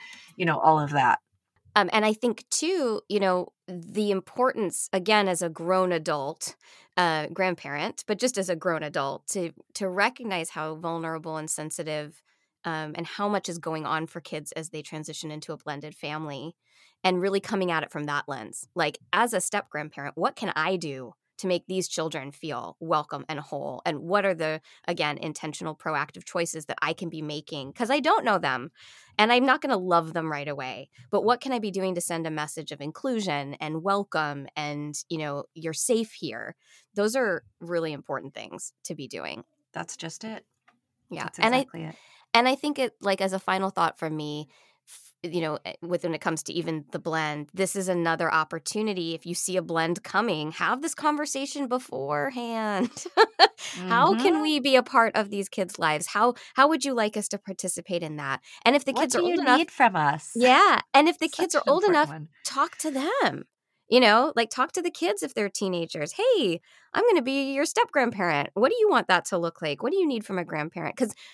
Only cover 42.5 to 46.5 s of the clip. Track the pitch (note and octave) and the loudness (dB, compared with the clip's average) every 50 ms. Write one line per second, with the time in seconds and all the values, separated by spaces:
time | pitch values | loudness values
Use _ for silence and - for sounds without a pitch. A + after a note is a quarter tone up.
42.5 | C4+ B3+ - D4 C#4+ C#4 C4 A#3 - _ - G3+ G3 F#3+ G3 F#3+ F#3 F#3+ - - | 2 2 0 -4 -2 -2 -2 -4 -4 _ 0 0 2 2 2 0 0 -2 -2 0
43.5 | F#3+ F#3+ G3 F#3+ - F#3 E3+ D#3+ - - E3+ D#3 D#3 D3+ D3+ D3+ D3+ D3+ D3+ C#3+ | 0 0 0 -2 0 2 2 2 0 -2 -4 -4 -4 -4 -4 -4 -6 -8 -8 -12
44.5 | _ _ _ _ _ _ _ - - - - - _ _ - E3+ E3 F3 E3 D#3 | _ _ _ _ _ _ _ -20 -20 -20 -20 -20 _ _ -12 -4 -2 -2 0 0
45.5 | D3+ - - - - - - E3+ F3 E3+ - E3+ D#3+ D3+ - F3+ D#3+ D#3 - - | -2 -4 -6 -10 -12 -10 -4 -2 -2 -2 0 -2 -4 -2 -2 -2 -2 -2 -4 -4